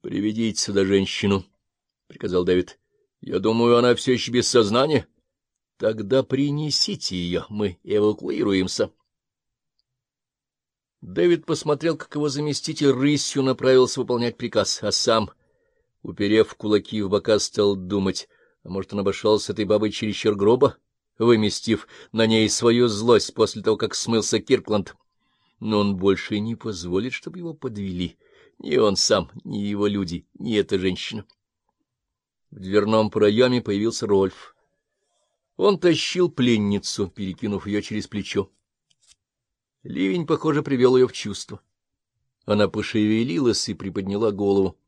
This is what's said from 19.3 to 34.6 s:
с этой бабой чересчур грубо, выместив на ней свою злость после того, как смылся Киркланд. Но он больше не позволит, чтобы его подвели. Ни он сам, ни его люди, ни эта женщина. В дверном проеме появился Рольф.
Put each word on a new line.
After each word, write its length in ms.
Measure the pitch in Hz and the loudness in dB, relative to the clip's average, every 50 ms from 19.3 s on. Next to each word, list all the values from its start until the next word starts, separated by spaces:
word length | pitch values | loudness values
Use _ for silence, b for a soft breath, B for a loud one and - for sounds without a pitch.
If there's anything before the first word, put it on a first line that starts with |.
| 107 107 | 2 2
с 100 | - - | 2 -4
этой 160 | 104 98 107 | -4 -4 0
бабой 260 | 92 107 107 104 104 98 | 2 2 2 2 0 -4
чересчур 420 | - - 107 101 - - 110 104 | -4 -6 -6 -6 -2 0 0 0
грубо, 420 | 101 98 104 117 123 135 135 - _ _ _ _ _ _ _ _ _ | 2 4 4 4 6 4 2 0 _ _ _ _ _ _ _ _ _
выместив 680 | 110 120 120 110 107 104 - - - 113 113 101 - B B B B B | 2 4 4 4 4 0 -4 -6 -2 -2 -2 -2 -2 B B B B B
на 160 | B 110 113 | B 0 2
ней 220 | 110 113 110 110 104 | 4 4 4 4 2
свою 400 | - - 120 120 117 120 123 120 | 0 2 4 4 4 6 4 2
злость 460 | 107 101 110 120 120 107 - - - | 2 -2 2 4 4 4 4 0 0
после 280 | - 110 104 - 110 98 | 0 0 0 0 -4 -2
того, 140 | 113 110 | -2 -2
как 180 | - - - - | 0 -2 -6 -6
смылся 460 | - - - 117 113 104 - - 110 | -6 -4 0 0 0 0 0 -2 -2
Киркланд. 560 | - - 135 113 92 - 107 104 92 - - _ _ _ _ _ _ _ _ _ _ _ _ _ | 0 2 0 0 2 0 -2 -2 -2 -4 -12 _ _ _ _ _ _ _ _ _ _ _ _ _
Но 180 | - 107 110 104 | -6 -2 0 2
он 180 | 104 101 98 | 2 0 0
больше 440 | 92 92 98 98 87 - - 104 104 | 0 2 2 2 2 0 -6 -6 -4
не 160 | 104 113 117 | -4 -6 -8
позволит, 560 | 107 - 110 107 87 87 87 87 95 107 131 127 | -8 -8 -10 -10 -8 -8 -4 -2 -2 -2 -2 -8
чтобы 260 | - - - - 180 | -10 -12 -12 -14 -12
его 160 | 175 170 160 | -12 -14 -14
подвели. 640 | 147 - 131 113 101 101 98 92 90 90 85 - b b b b b b b b b | -10 -12 -10 -8 -8 -8 -6 -4 -4 -6 -6 -8 b b b b b b b b b
Ни 180 | - - - | -8 -2 0
он 200 | 131 110 104 98 | 2 2 2 2
сам, 340 | 95 - - 110 101 85 65 - - _ | 0 0 2 2 0 0 -4 -12 -18 _
ни 140 | - - 107 | -10 -8 -8
его 280 | 101 101 104 101 104 | -6 -6 -4 -2 -2
люди, 400 | 104 101 101 98 85 82 85 - _ _ | -2 0 -2 -4 -4 -6 -10 -12 _ _
ни 220 | - - 117 110 | -12 -8 -2 0
эта 220 | 104 98 - 107 95 | 0 0 0 0 0
женщина. 460 | 92 95 92 92 - - - 110 - _ _ _ _ _ _ _ _ _ _ _ _ _ _ _ _ _ _ _ _ _ _ _ _ _ | 0 -2 -2 -4 -8 -10 -10 -12 -14 _ _ _ _ _ _ _ _ _ _ _ _ _ _ _ _ _ _ _ _ _ _ _ _ _
В 80 | - - | -20 -16
дверном 520 | 95 92 95 104 101 104 110 110 110 107 | -10 2 2 2 4 4 4 4 2 2
проеме 520 | - 113 107 104 104 113 123 127 123 123 117 | 2 4 4 4 6 4 4 4 4 0 -2
появился 440 | - 104 101 104 113 113 - - | -2 -2 -2 -2 -2 -2 -4 -2
Рольф. 500 | 107 101 98 98 95 - - - - _ _ | 2 2 2 2 2 -2 -8 -20 -20 _ _